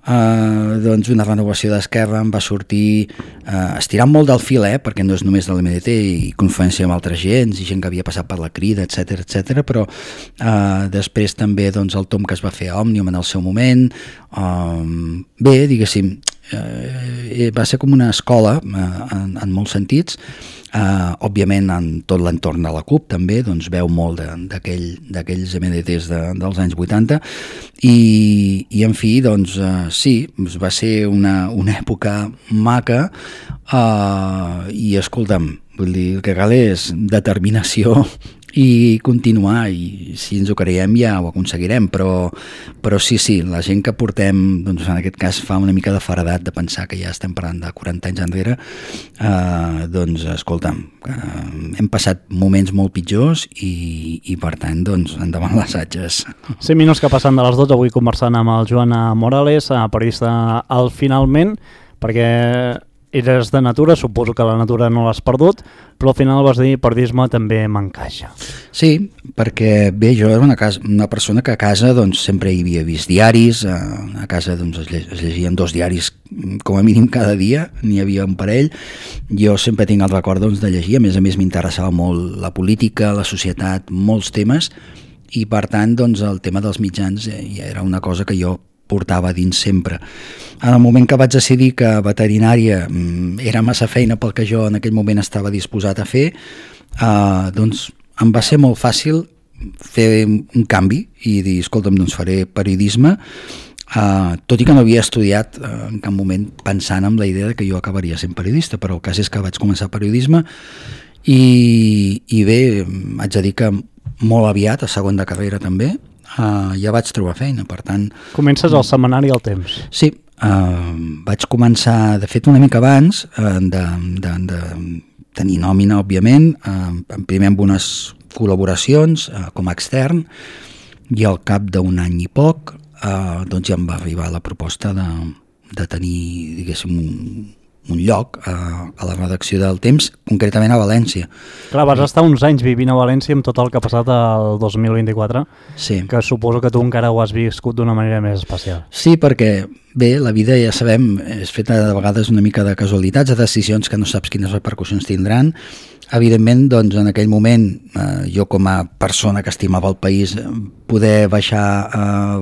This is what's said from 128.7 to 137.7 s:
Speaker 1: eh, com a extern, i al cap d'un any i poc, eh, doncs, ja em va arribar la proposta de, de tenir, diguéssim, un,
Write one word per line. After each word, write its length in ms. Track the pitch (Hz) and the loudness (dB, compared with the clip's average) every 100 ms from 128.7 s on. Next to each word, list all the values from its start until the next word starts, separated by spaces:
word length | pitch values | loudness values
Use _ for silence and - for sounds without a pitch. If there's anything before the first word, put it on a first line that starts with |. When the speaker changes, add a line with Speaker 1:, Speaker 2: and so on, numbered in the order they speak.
| 90 - 147 160 160 - | -2 2 4 4 2 -4
Speaker 1:
eh, 180 | 98 90 | -10 -10
com 140 | - 92 | -6 -6
a 80 | 87 | -6
extern, 480 | - 131 135 170 160 - - - - - - - - | -4 -2 0 -2 -4 -14 -20 -20 -20 -20 -20 -20 -6
i 140 | 113 107 | 0 2
al 140 | 92 | 0
cap 220 | - 98 101 | -2 -2 0
d'un 300 | 92 92 90 | -2 0 0
any 220 | 87 87 | -2 -4
i 60 | 90 | -2
poc, 440 | 131 151 160 - - - _ | 2 2 0 -8 -20 -20 _
eh, 380 | 104 95 92 85 92 | -6 -4 -4 -6 -6
doncs, 200 | 92 90 | -6 -2
ja 80 | 90 | -2
em 100 | 87 | -2
va 120 | 85 | -6
arribar 320 | 85 85 82 | -6 -6 -6
la 100 | 85 | -8
proposta 520 | - - 80 - 104 95 | -10 -10 -10 -6 -6 -4
de, 120 | 90 82 82 71 _ _ _ - | -4 -6 -8 -12 _ _ _ -10
de 120 | 87 | -8
tenir, 340 | 85 90 87 85 87 80 82 | -6 -6 -6 -6 -8 -10 -10
diguéssim, 320 | 87 80 90 85 | -10 -8 -4 -4
un, 540 | 80 95 - 101 104 - _ | -4 -6 -10 -12 -16 -20 _